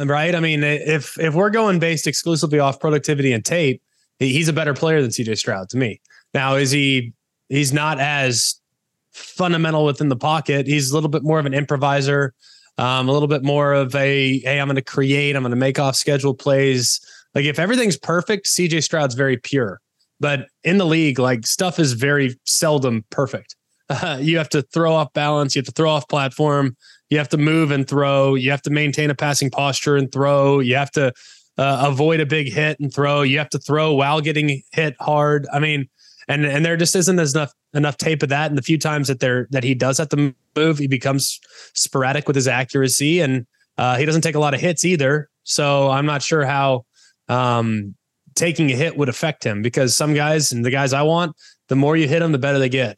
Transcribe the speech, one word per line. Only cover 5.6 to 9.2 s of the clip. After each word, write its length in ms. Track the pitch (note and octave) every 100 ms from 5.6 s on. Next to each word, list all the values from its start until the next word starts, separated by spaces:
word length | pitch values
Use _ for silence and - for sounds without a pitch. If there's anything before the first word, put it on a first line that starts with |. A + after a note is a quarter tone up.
| F#2
to 60 | B2
me. 240 | B2 F#2 _ _ _
Now, 220 | C#3 C3+ C#3
is 160 | C3+
he, 400 | C#3+ C#3 C3 A#2+ - _ _ -
he's 240 | C#3 C#3
not 280 | D3 D3+ C#3+
as 600 | C#3+ C#3+ C3 A#2 - - _ _ _ _ _
fundamental 720 | -